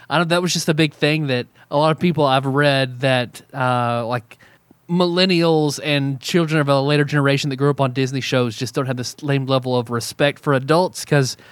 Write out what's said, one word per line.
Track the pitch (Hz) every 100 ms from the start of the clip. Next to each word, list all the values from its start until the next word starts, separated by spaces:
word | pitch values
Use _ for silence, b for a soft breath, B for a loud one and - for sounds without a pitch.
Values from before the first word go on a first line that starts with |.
| B
I | 147
don't, | 170
that | 170
was | 180
just | 165 -
a |
big | 151 156
thing | - 147 156 147
that | 123 120 b b
a | 143
lot | 156
of | 156
people | 180 156 143
I've | 131 135
read | 135 147 135 131 123
that, | 135 127 120 - -
uh, | 139 127 123 120 120 117
like, | 123 - - b b _ _ -
millennials | 175 180 175 190 175 165 160 151 139
and | 151 143 139 135
children | - 180 160 156
of | 143
a | 139
later | 135 147 143
generation | 147 139 139 147
that | 131
grew | 139
up | 139
on | 135
Disney | 123 131 135
shows | - 131 123 110
just | 127 -
don't | 131
have | 127
the |
same | 120 - 151 139 131
level | 135 127 123
of | 117
respect | 120 - - 143 139
for | -
adults | 135 131 156 185 - -
'cause | 143 131 - B